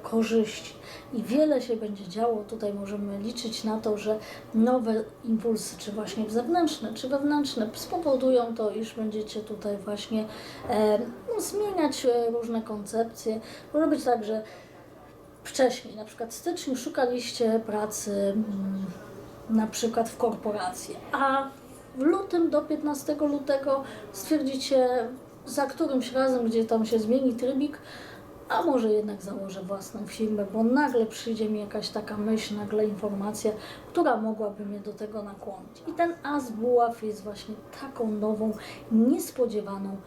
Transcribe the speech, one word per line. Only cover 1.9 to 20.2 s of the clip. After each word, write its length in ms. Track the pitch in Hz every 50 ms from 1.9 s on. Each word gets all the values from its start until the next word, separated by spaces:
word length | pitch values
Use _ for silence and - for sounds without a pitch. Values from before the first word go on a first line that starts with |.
| 202 196 196 175
działo. 360 | 180 214 226 240 233 214 208 -
Tutaj 240 | 233 220 214 202 202
możemy 460 | 202 202 196 208 208 202 202 196 196
liczyć 460 | 202 226 254 - - 220 - - -
na 160 | 220 214 220
to, 180 | - 220 214 208
że 200 | - 214 220 214 - - - - - - -
nowe 500 | 220 220 240 254 254 220 220 226 214 - - - - -
impulsy, 540 | 233 226 214 - 233 226 208 - - - -
czy 140 | - 214 202
właśnie 380 | 220 214 - - 226 220 208
zewnętrzne, 640 | 214 233 254 320 339 359 339 302 - - 226 214 220
czy 140 | - - 254
wewnętrzne, 640 | 277 277 277 294 294 294 285 262 - 240 214 220 -
spowodują 800 | - - - - 359 339 302 269 254 262 262 262 247 233 233 226
to, 160 | - 220 214
iż 240 | 196 214 226 220 -
będziecie 460 | 233 220 214 208 214 214 - - 220
tutaj 360 | 214 - 214 - - 208 202
właśnie, 500 | 196 - 208 208 202 - - 233 220 220 - - - - - - - - -
e, 280 | 247 208 220 214 214 208 240 226 - - - -
no, 120 | 480 415
zmieniać, 680 | - - 370 403 415 415 392 359 311 285 269 - -
e, 240 | 254 240 240 233 233
różne 320 | 233 240 233 226 233 226 220
koncepcje. 800 | - 214 208 202 202 - 220 226 226 - - - 233 220 220 - - - - - - -
Może 120 | 302 320
być 180 | 294 294 - -
tak, 200 | 262 240 226 208
że 180 | 202 220 214 214 - - - - - - - - - - - - - - - - - - - -
wcześniej, 520 | - - - 262 240 - - - 220 -
na 80 | 214 214
przykład 260 | - - - 233 226
w 40 | -
styczniu, 420 | - - 339 339 - - 285 254
szukaliście 840 | 226 - 302 - - 262 240 247 247 233 - - - 240 220 220 226 220
pracy, 460 | - 208 214 214 214 214 - - 208 202
mm, 760 | 202 196 196 202 220 214 214 196 196 196 196 196 196 190 175 - - - - - - - - - - - -
na 160 | 220 220 220
przykład 420 | 220 - - 240 226 233 233 226 -
w 80 | -
korporacji, 800 | -